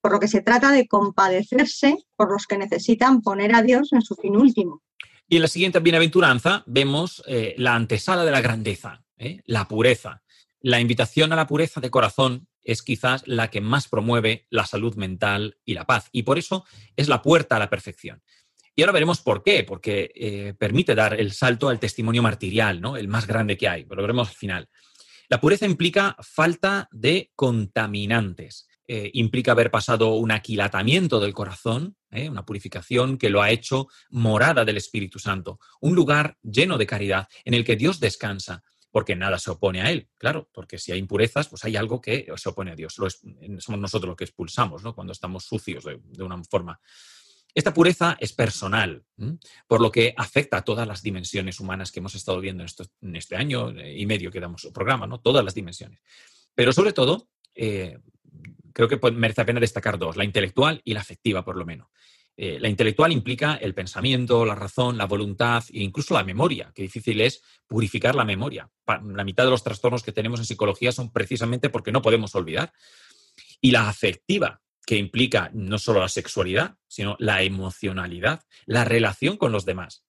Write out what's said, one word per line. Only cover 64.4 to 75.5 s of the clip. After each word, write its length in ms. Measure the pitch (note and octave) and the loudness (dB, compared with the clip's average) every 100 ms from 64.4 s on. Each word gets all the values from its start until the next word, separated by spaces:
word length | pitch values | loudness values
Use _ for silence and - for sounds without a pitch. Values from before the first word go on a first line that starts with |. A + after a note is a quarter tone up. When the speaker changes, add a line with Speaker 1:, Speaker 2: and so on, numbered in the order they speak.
| A2+ | 2
Speaker 2:
la 80 | |
razón, 420 | G2+ G2+ - B2 A#2 | -2 -6 -2 -2 -2
la 80 | |
voluntad 580 | G2+ G2+ G#2 F#2+ A#2+ A#2 A#2 | -2 -2 -4 -2 0 0 -4
e 120 | A2+ | -6
incluso 320 | G2 A#2 C#3+ | -6 -6 -2
la 100 | E3 | -2
memoria. 480 | F#2+ F#2+ E3+ - - | -2 0 0 -2 -10
Qué 80 | - | -12
difícil 380 | G2 - G#2+ G#2+ | -12 -8 -4 0
es 220 | A#2 - _ _ _ | 0 0 _ _ _
purificar 480 | A2 G#2 A2+ A#2+ | -2 -2 0 0
la 100 | C#3 | 0
memoria. 460 | A2 G2 C3+ G2 - _ | -2 -2 -6 -8 -16 _
Pa-, 200 | - G#2 | -6 -4
la 200 | G#2 G2 | -4 -6
mitad 200 | G2 F#2 | -4 2
de 60 | B2+ | 2
los 120 | B2+ | 2
trastornos 400 | - G#2 B2 A#2+ | -2 -2 -2 -2
que 100 | - | -6
tenemos 280 | G2+ A2 A#2+ | -6 -4 -4
en 60 | A2+ | -6
psicología 440 | G#2+ G#2 G2 A#2+ | -2 -2 0 -2
son 220 | B2+ A#2 | -2 -4
precisamente 560 | - G#2 - A#2 B2 C#3+ | -4 -4 -4 -4 -2 -2
porque 240 | A#2 A2 | -4 -2
no 80 | B2 | 0
podemos 340 | A2+ A2+ G#2 G2 | 2 2 0 -6
olvidar. 360 | D#2+ D#2 - _ _ - - _ _ _ - - | -4 -6 -6 _ _ -20 -20 _ _ _ -20 2
Y 120 | C3+ | 4
la 160 | A#2+ G#2+ | 4 2
afectiva, 760 | G#2 G#2 F#2 _ - - - _ _ - | 0 -2 -4 _ 0 0 -6 _ _ -2
que 100 | G#2+ | -2
implica 540 | G2 A#2 B2 A2 F2+ | -2 0 2 2 -2